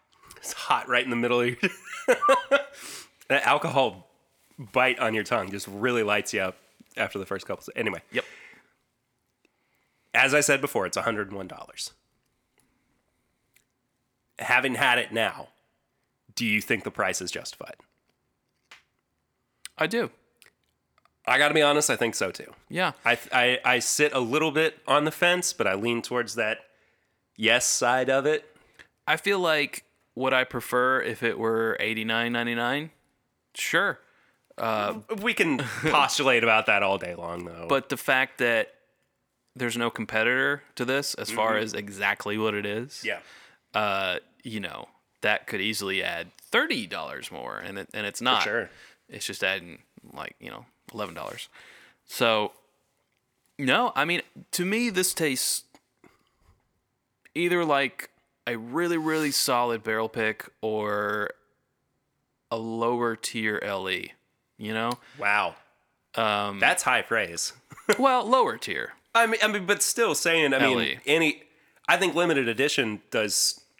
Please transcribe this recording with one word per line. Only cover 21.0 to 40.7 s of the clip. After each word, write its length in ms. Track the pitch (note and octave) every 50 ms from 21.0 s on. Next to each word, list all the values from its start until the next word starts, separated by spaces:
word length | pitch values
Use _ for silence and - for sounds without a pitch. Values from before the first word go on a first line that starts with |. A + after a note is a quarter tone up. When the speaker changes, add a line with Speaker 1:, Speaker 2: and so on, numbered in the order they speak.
| _ _ _ _ -
Speaker 1:
I 120 | - B2+
gotta 160 | C#3 D3 D3 D3+
be 80 | D#3
honest, 280 | D3 D3 D3 D3+ D3+ -
I 60 | B2
think 200 | - A#2+ A2+ G2
so 160 | - G#2 F#2
too. 200 | - - - - - - _
Speaker 2:
Yeah. 240 | - - F3 F#3 D#3 - - -
Speaker 1:
I, 120 | - A#2+ - - -
I, 280 | B2+ B2+ B2 B2 B2+ - -
I 160 | B2 B2+ A#2+
sit 320 | - - - - D3 D3 -
a 60 | C3
little 320 | B2 A2+ C3 D3+ D#3+ D#3
bit 280 | C#3 D#3 D#3+ D#3 - - -
on 180 | C#3 C3+ D3 D3
the 60 | D#3
fence, 420 | - - F3+ F3 F3+ F3+ F3 - -
but 120 | - G#2+
I 80 | G2 F#2+
lean 260 | G2+ G#2+ A#2+ A#2+ A#2
towards 340 | A2+ - B2 B2 A#2 G#2 G#2+
that 240 | A#2 A2 G#2+ A2+ - - _ _ _ _ _ _ _ _ _ _ _ _ _ _
yes 280 | - A2 A2 A#2 B2+ -
side 440 | - - - B2+ A#2+ B2+ C3 B2+ C3
of 160 | C3+ C#3 C3
it. 200 | D3 D#3 D3 - - _ _ _ _ _ - - _ _ _ -
Speaker 2:
I 100 | - D#3
feel 220 | E3 - G3 G3+ F#3+
like, 460 | F3+ E3 D#3 D3+ C#3+ B2+ - - - _ _ _ _ _ -
would 180 | A#2 C3 C3 C3
I 100 | B2+ B2+
prefer 580 | - - A#2+ - - B2+ B2 B2+ C3 C3 C3
if 220 | - G#2+ - - B2
it 140 | A2+ - -
were 380 | A2+ A2+ A2+ A2+ A2+ A2 - -
eighty-nine 540 | G2+ A2 A2 A2 A2 A2+ A2+ A#2 A#2 A#2 A#2+
ninety-nine? 560 | A#2 A#2 A#2+ A#2+ A#2 A#2+ A#2+ C3+ D3 D#3 D#3+ _ _ _ _ _ _ _ _ _ _ _ _ -
Sure. 460 | - - - - E3+ G3+ F#3+ C#3 - _ _ _ _ _ _ _ _ _ _ -
Uh, 380 | - - A2+ A2 G#2+ G#2 G#2 - G#3+ - - A3+ G3
Speaker 1:
We 120 | G#3 A#3+ -
can 240 | - F#3 E3 C3+
Speaker 2:
<laughs> 240 | A#2+ C#3 A2+ - - -
Speaker 1:
postulate 600 | D#3 D#3 D3 C#3 - - D3+ C#3 C3+ B2 A#2 A#2
about 220 | A#2 A2 A2 -
that 180 | - G#2 G2+ G#2
all 140 | F#2+ G2
day 180 | F#2+ - F2+ F2
long, 300 | F2 E2+ E2+ F2 F2 F2
though. 200 | F2 E2+ E2+ E2+ E2+
Speaker 2:
but 200 | C#3 C3+ - -
the 80 | B2+
fact 400 | - - - C3+ C3 C3+ - - -
that 340 | B2+ A#2+ A#2 A2 G#2 - - _ _ _ _ _ _ _ _ _ _ _ _ _ _ _ -
there's 220 | B2+ B2 A#2 A2+
no 120 | A#2+ A#2 A#2
competitor 760 | - - A2 - A2+ A2 A2 A#2+ B2+ C3 C3+ C#3+ C#3+ C#3+ - _